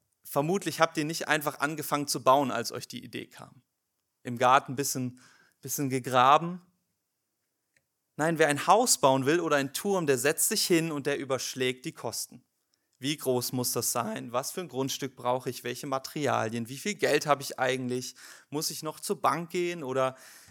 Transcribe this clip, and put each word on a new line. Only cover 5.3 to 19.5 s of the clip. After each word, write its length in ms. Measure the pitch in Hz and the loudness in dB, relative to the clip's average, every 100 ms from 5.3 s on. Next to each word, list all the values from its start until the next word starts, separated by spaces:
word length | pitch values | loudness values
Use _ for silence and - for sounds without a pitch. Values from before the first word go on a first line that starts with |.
| _ _ _ | _ _ _
bisschen 280 | 131 - 139 | -10 -4 -2
gegraben. 720 | 131 127 127 127 151 170 180 - _ _ _ _ _ _ _ _ _ _ _ _ _ _ - | -2 2 4 6 6 2 -8 -14 _ _ _ _ _ _ _ _ _ _ _ _ _ _ -2
Nein, 200 | 156 160 | 0 4
wer 100 | 156 | 2
ein 180 | 143 - | 4 4
Haus 320 | 202 247 - | 6 6 4
bauen 280 | 135 135 131 | 4 4 4
will 140 | 175 | 2
oder 160 | 160 147 | 2 0
einen 180 | 135 | 0
Turm, 320 | - 202 190 151 | -4 -2 0 2
der 100 | 131 | 2
setzt 320 | 139 156 - | 2 0 0
sich 180 | 214 - | 0 2
hin 240 | 165 165 | 2 2
und 160 | 147 143 | -2 -4
der 120 | 139 | -4
überschlägt 680 | 131 127 - 139 131 127 | -2 -4 -4 -2 -2 -2
die 80 | 160 | -8
Kosten. 500 | - 120 - - 139 _ _ _ _ _ _ | -10 -8 -8 -10 -14 _ _ _ _ _ _
Wie 200 | 131 151 | -6 -4
groß 340 | 131 127 120 | 0 0 0
muss 200 | 127 120 | -4 -2
das 200 | 123 - | -2 -2
sein? 400 | 123 117 214 131 | -2 -4 -6 -6
Was 200 | 120 143 | -6 -6
für 100 | - | -8
ein 60 | 175 | -8
Grundstück 480 | 127 135 - 135 127 | -4 -4 -4 -8 -6
brauche 340 | 123 127 127 | -4 -2 -4
ich? 140 | 120 | -8
Welche 220 | 123 127 147 | -8 -8 -6
Materialien? 840 | 135 - 156 135 117 113 117 117 | -6 -6 -4 0 0 0 -4 -6
Wie 80 | 135 | -8
viel 160 | 208 | -8
Geld 320 | 190 131 147 151 | -2 2 2 2
habe 160 | 143 | 0
ich 160 | 131 - | -2 -2
eigentlich? 560 | 127 131 123 123 127 - - - _ | -2 0 -2 -4 -6 -14 -20 -20 _
Muss 220 | 143 160 | -6 -6
ich 120 | 156 | -6
noch 180 | 156 - | -8 -8
zur 200 | - 202 | -6 0
Bank 300 | 131 139 170 | 0 0 -2